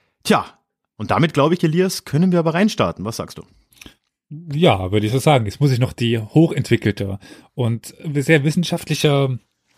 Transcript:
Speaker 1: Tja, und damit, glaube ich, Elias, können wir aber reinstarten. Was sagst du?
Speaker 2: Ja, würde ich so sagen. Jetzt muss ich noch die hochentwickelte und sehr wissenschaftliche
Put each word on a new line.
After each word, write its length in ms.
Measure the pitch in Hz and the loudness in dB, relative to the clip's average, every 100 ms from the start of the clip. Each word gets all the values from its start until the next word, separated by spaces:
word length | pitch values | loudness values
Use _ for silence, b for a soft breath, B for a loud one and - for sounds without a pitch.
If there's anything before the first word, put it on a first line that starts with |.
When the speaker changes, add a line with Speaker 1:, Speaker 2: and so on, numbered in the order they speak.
| B B | B B
Speaker 1:
Tja, 340 | - 170 - _ _ _ _ - | 0 0 -2 _ _ _ _ -10
und 140 | 107 | -2
damit, 220 | 151 160 | 0 0
glaube 200 | 143 143 | 2 0
ich, 80 | 175 | 2
Elias, 420 | 165 165 185 - | 0 0 -2 -4
können 280 | - 151 185 | -4 0 2
wir 60 | 175 | 2
aber 160 | 165 | 0
reinstarten. 500 | 165 214 - 92 82 | 0 0 0 -2 -4
Was 120 | 98 - | -8 -8
sagst 220 | 85 - | -10 -14
du? 60 | - _ _ B B B _ _ - 151 170 | -20 _ _ B B B _ _ -20 -18 -8
Speaker 2:
Ja, 380 | 143 170 98 92 | 2 2 2 0
würde 160 | 104 107 | 0 0
ich 60 | |
so 60 | 131 | 0
sagen. 260 | 156 139 | 2 2
Jetzt 160 | 104 - | 0 0
muss 100 | 143 | 0
ich 80 | 120 | 2
noch 140 | - | -2
die 260 | - 117 117 | -2 -2 -2
hochentwickelte 1000 | 107 156 165 - 113 113 110 - 98 98 B B B | 0 4 4 2 0 0 0 -2 -4 -8 B B B
und 400 | - 117 113 - - 160 | -4 -2 -4 -8 -14 -6
sehr 280 | 143 135 160 | -2 2 2
wissenschaftliche 960 | 147 156 165 170 - 151 151 139 135 127 _ _ _ | 2 0 -2 -4 -4 0 2 2 0 -4 _ _ _